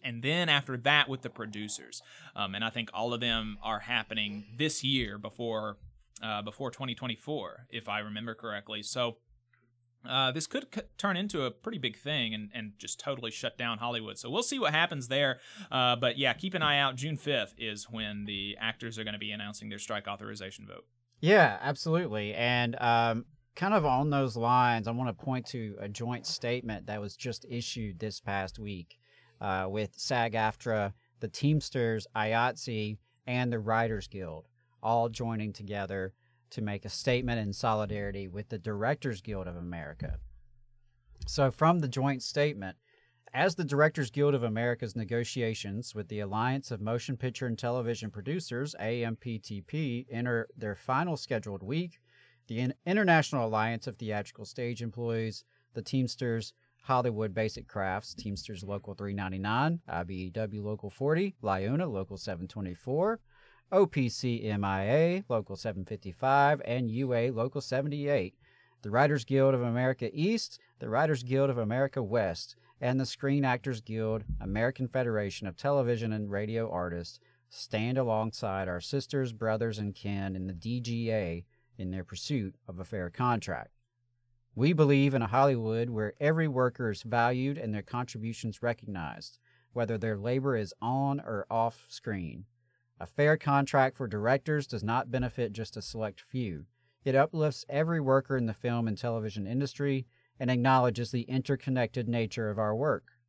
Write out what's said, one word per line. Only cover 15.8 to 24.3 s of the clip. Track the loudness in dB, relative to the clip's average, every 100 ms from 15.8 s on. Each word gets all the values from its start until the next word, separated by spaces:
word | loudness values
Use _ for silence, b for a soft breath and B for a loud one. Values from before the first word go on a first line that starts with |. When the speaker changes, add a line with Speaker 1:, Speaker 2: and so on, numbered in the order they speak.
| 4 4
Speaker 1:
but | 2 2
yeah, | 0
keep | 0 -2
an | 0
eye | 2 4
out. | 2 0
June | -4 -4
fifth | 0 0 0 -6
is | -6 -6 -8
when | -6 -6 -6 -6
the | -4 -6 -4
actors | -4 -4 -6 -6
are |
gonna | -6 -6
be | -6
announcing | -6 -8 -10 -10
their | -8
strike | -6 -6 -6
authorization | -8 -8 -10 -12 -12 -16
vote. | -16 -18 _ _ 0
Speaker 2:
Yeah, | 6 8 8 4
absolutely. | -2 -2 0 0 2 -2 -2
And, | 2 2 4 2 2
um, | 4 6 4 2 -4 -16 _ -2
kind | 2
of | 4 4
on | 4 4
those | 4 2